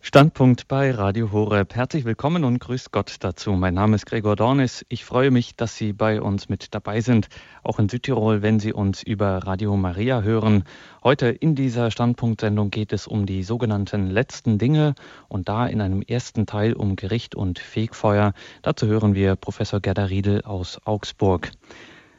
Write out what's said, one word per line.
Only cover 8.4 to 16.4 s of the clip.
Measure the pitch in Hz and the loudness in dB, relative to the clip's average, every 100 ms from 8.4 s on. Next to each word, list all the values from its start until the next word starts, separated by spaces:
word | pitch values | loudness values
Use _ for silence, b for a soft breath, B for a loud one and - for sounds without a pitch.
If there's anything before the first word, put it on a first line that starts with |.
wenn | 104 110 | 2 0
Sie | 107 | 0
uns | 104 98 98 | -2 -2 -2
über | - 101 101 92 | -6 -2 0 -2
Radio | 92 95 107 101 | -4 -4 0 0
Maria | 92 90 120 127 | -2 -2 0 0
hören. | 101 113 110 104 B B B B | 2 2 4 2 B B B B
Heute | 120 147 123 | 2 4 2
in | - 160 139 | 2 0 2
dieser | 135 120 117 | 0 0 -2
Standpunktsendung | - 120 120 120 107 110 104 104 | 2 0 0 -2 0 0 0 0
geht | 110 107 | -2 -4
es | 104 - | -4 -4
um | 110 98 | -2 -2
die | 95 | -2
sogenannten | 92 117 117 104 98 104 95 | -2 -2 0 0 -2 -2 0
letzten | 98 135 - - 107 | 0 -2 -4 0 2
Dinge | 117 151 151 135 B B B | 2 4 2 0 B B B
und | 101 90 | -6 -4
da | 107 123 | -2 -2
in | 110 | 0
einem | 98 95 | 0 -2
ersten | - 120 - - | -2 -6 -4 -4